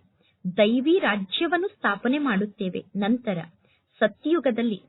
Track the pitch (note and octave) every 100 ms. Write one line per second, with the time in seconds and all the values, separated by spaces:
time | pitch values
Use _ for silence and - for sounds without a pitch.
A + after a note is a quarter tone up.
0 | - _ _ _ F#3 F3 G#3+ B3 C#4 F#4+
1 | C4 G#3 F#3+ - E4 E4+ G4+ - A3 G3+
2 | A#3+ D4 C#4 F#3+ G#3 - F#3 - - G3+
3 | G#3 B3 A3 F3 D#3 _ _ _ _ _
4 | G#3+ - D4+ E4 C4 A3+ A#3 G3